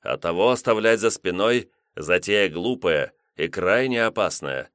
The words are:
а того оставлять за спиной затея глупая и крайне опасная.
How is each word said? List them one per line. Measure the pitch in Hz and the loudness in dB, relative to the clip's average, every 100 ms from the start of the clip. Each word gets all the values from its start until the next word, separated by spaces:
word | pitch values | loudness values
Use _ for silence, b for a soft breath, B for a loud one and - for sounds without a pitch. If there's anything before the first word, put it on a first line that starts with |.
а | - 62 | -6 -4
того | 85 85 110 | -2 2 2
оставлять | 123 - 107 110 113 | 2 0 2 4 2
за | 110 | 2
спиной | - 95 90 107 123 - _ _ - | -2 -4 0 2 0 -2 _ _ -14
затея | 78 87 92 104 98 | 0 0 2 2 2
глупая | 78 98 123 90 76 65 _ _ - | 0 -4 -2 0 0 -2 _ _ -6
и | 82 | -6
крайне | - 90 113 131 120 113 | -2 0 2 0 0 -2
опасная. | 110 92 - 71 65 - | 0 -4 -4 -6 -8 -8